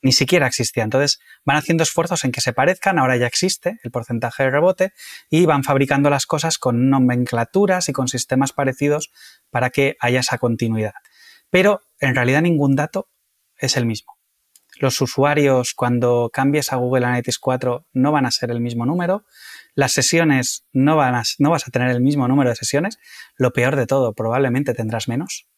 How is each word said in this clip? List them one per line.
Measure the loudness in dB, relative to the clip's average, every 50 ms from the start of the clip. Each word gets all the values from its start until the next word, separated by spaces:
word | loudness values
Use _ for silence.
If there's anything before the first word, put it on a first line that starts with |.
Ni | 2 2
siquiera | 2 2 2 2 2 2 2
existía. | 2 0 -2 -4 -4 -2 -4
Entonces, | -4 0 0 0 0 0 -2 -4 _ _ -20 _ _
van | 0 0
haciendo | 0 2 0 0 2
esfuerzos | 2 0 0 -2 -2 -2 -2 -2 -2
en | -4
que | -4 -2
se | -4 -4
parezcan, | 0 0 2 0 0 0 0 0 2 2
ahora | 2 2 2
ya | 0 0
existe | -2 -2 -2 -2 -2 -4 -4 -6 -8 -8 -6
el | _ -8
porcentaje | -8 -8 -6 -4 -6 -4 -4 -6 -4 -2
de | -2 0
rebote, | 2 2 2 2 2 0 -2 -4 _ _ -20 -20 -20 -20 _ _
y | 2 4 6
van | 6 4 4 2
fabricando | 0 2 2 2 2 2 2 4 2
las | 2 2 0
cosas | _ -4 -2 -2 -4 -4 -2
con | -2 0 0 2 2 2
nomenclaturas | 4 4 4 2 2 0 -2 -2 -2 -4 -4 0 0 0 2 2 2 0 -2 -4
y | -4
con | -4 -4
sistemas | -4 -4 -6 -4 _ 0 0 0 0
parecidos | 0 -2 -2 -2 -2 0 0 0 0 -2 -4 -10 _ -20 -20 -20 -20 _ _ _
para | -4 -2 -2 0
que | 0 0 0 0 0 _
haya | -2 0 0 0
esa | 0 -2 -4
continuidad. | -2 -2 -2 -2 -2 -2 -2 -2 -2 -2 -4 -6 -12 _ _ _ _ -20 -20 -20 _ _ _
Pero, | 2 2 4 4 2 0 _ _ _ _
en | -2 -2 0
realidad, | 0 0 2 2 2
ningún | 2 2 2 2 2 2 2
dato | 0 0 -4 -6 -8 -8 _ _ _ _ _ _ _ _ _ _
es | _ -4 -2 -2 0
el | -2
mismo. | -2 -4 -6 -10 -18 -20 _ _ _ _ _ _ _ _ -20 _ _ -8 -2
Los | -2 -2 0 0
usuarios, | -4 -2 0 0 0 2 2 2 2 4 2 2 0 -2
cuando | -6 -4 -2 -2 0 0 0 0 0 0 0 -2
cambies | -2 -2 0 0 0 0 -2 -2 -4
a |
Google | -4 -2 0 0 0 0
Analytics | 0 -2 -2 -2 -4 -6 -4
cuatro, | -2 -2 -2 -2 -2 -4 -4 -4 _ _ _
no | 0 0 2
van | 2 0 0
a | 0
ser | -2 -4 -4 -4
el | -4 -4
mismo | -4 -4 -4 -4 -2
número, | -2 -2 -2 0 -2 -2 -4 _ _ _ -20 -20 -20 -20 -20 -20 _ _
las | -2 -2 0
sesiones | 0 0 0 2 2 2 4 4 2 2 0 -2 -6 -10 _ _
no | _ 2 2 4 4
van | 4 2 2 0
a | 0
s-, | -2 -4 -2 _
no | 2 2
vas | 2 0 -2
a | -4
tener | -2 -2 0 0
el | 0 2
mismo | 2 2 2 2 0 2
número | 2 2 2 2
de | 0
sesiones, | -2 -4 -2 -2 -2 -2 -2 -8 _ _ -20 -20 -20 -20 -20 _
lo | _ 0 0
peor | 2 2 0 0 0
de | 0 -2
todo, | 0 0 0 0 0 -2
probablemente | -4 -4 -2 0 0 0 0 0 -2 -2 -2 -4
tendrás | -4 -4 -6 -4 -6 -4 -4
menos. | -4 -4 -6 -8 -12 -16 _ _ _